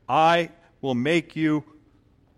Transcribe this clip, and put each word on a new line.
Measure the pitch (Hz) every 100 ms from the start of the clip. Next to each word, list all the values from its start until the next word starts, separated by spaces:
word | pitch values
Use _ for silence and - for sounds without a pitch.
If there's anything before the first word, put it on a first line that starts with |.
| -
"I | 143 165 170 165 - _ _
will | 139 120
make | 139 170 160 156
you | 156 151 - _ _ _ _ _ _